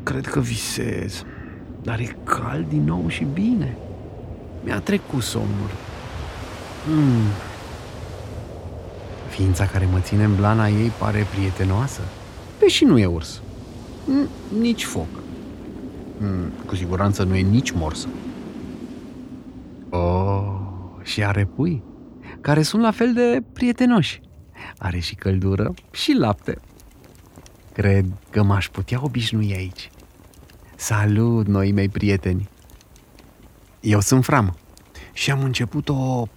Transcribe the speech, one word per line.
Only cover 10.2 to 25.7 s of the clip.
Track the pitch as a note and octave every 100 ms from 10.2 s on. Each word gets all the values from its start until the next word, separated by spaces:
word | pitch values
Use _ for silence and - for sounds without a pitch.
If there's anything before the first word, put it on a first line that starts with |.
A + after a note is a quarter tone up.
în | G#2+ G2
blana | G2+ A2 G#2+
ei | G#2 A#2 A2
pare | G#2 G#2 G#2 G2
prietenoasă. | F#2+ F2+ F#2+ F#2+ C#3 - F#2 - - - - -
Deși | G4+ -
nu | C#4+ C#3
e | F#2+
urs. | E2+ - - - - - - - - -
N-, | C#4 C#4+ - - G#3
nici | A#3 A3+
foc. | - G2 D#2+ - - - - - - - - - - -
Hmm, | G#2 F#2 E2+ - -
cu | F#2
siguranță | F2+ F#2 G2+ G2+
nu | F#2 F#2+
e |
nici | F#2+ A2+ C3+
mors. | F2+ D#2+ D2+ - - - - - - - - - - - - - - - - - - -
Oh, | F2+ F2 F2+ G2 G2 G2 F#2+ G2 - - -
și | - -
are | G2+ G2+ G2 -
pui, | D#3+ D3 - - - - - -
care | - D3
sunt | D#3 G#3
la | A3+
fel | G#3+ A#3+
de | A#3+ A#3+ B3 A#3+
prietenoși. | - B3 A#3+ B3+ A#3 C#3+ - - - - - - -
Are | F#2 F2
și | E2+ -
căldură | G2 F#2+ G2 F#2+ G#2+